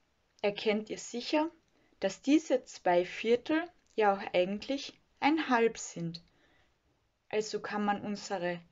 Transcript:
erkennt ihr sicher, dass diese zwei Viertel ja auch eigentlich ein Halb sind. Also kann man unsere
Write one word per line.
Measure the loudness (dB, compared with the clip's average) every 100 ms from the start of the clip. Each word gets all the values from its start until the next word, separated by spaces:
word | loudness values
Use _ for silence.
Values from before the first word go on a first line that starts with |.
| _ _ _ _
erkennt | -4 0 0 0 -4
ihr | -10
sicher, | -8 -8 0 0 0 -6 _ _ _ _
dass | -4 -2
diese | 2 4 4 -2 -2
zwei | -4 2 2 2
Viertel | -2 2 2 2 -2 -2 -10 _ 2
ja | 2
auch | 2 0
eigentlich | 2 2 -2 -4 -6 -6 -16 _ _
ein | 2 2 2
Halb | 4 2 0
sind. | -10 -8 -8 -8 _ _ _ _ _ _ _ _ _ _ -6
Also | -4 -2 -6
kann | -6 -2 0
man | -2
unsere | -4 -8 -6 -4 -4 -4 -10